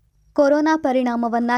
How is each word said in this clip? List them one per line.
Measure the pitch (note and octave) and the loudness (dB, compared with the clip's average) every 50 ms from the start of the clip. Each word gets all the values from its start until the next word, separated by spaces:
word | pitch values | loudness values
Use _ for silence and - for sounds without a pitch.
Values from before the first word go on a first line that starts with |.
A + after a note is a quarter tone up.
| _ _ _ _ _ _ - | _ _ _ _ _ _ 0
ಕೊರೋನಾ | - C#4+ C#4 D4 D4+ D4+ D#4+ D#4+ | 0 2 2 2 2 2 0 0
ಪರಿಣಾಮವನ್ನ | D#4 D#4+ C#4 B3+ C4 B3+ B3 A#3 A#3+ A#3+ A#3 A3+ A#3 A#3+ A#3+ A#3+ | 0 0 -2 -2 0 -2 -2 -2 -4 -4 -2 -2 -2 -2 0 0